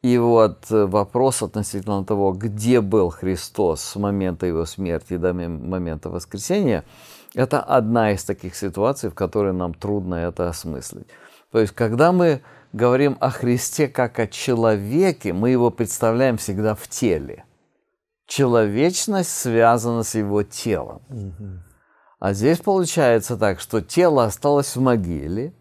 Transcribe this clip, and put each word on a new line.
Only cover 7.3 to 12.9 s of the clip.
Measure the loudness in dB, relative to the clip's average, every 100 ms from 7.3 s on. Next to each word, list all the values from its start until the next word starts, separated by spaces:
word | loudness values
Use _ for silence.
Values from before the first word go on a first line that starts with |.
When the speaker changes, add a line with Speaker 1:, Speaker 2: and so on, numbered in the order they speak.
Speaker 1:
это | -4 0 0
одна | 2 0 2 2 2
из | 0
таких | -4 -8 -8 -8
ситуаций, | -8 -2 -2 -2 -6
в |
которой | -4 -2 0 0
нам | -2 -4
трудно | -6 -4 -4 -4
это | -4 -6 -4 -4
осмыслить. | -4 -8 -10 -12 -16 -20 -20 -20 -20 _
То | 0
есть, | 0
когда | 0 -2 2 4
мы | 4 2 2 -6 -20 _
говорим | 0 2